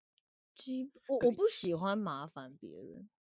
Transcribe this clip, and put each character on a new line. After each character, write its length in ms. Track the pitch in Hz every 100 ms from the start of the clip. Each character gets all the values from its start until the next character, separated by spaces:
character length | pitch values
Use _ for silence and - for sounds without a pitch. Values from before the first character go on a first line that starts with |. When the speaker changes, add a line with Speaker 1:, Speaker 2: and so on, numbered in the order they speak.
| _ _ _ _ _
Speaker 1:
基-， 380 | - - 254 269 - -
我， 100 | 262
Speaker 2:
可 100 | 240
Speaker 1:
我 40 |
不 160 | 226 427
喜 260 | - 185
欢 240 | 165 196 208
麻 300 | 190 139 156
烦 280 | - 131 147
别 240 | 92 80
人。 280 | 92 - 202 _ _